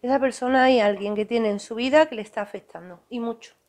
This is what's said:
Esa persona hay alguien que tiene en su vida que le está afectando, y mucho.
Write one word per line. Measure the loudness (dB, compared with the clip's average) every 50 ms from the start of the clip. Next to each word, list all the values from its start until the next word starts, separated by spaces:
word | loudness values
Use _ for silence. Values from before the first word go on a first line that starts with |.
Esa | 0 0 0 2
persona | 0 0 -2 -2 -2 0 2 4 4
hay | 6 4 4
alguien | 4 2 0 0 -4 -6 -4
que | -4 -4
tiene | -2 -2 0 0 0
en | -2 -4
su | -6 -10 -8
vida | -4 -2 2 4 4 4
que | 4 0
le | -12 -12
está | -10 _ -10
afectando, | -10 -8 -12 -16 _ _ _ -18 -18 -18 -20 -20 _ _
y | -10 -8
mucho. | -6 -6 -8 -10 -14 -20 _ _ _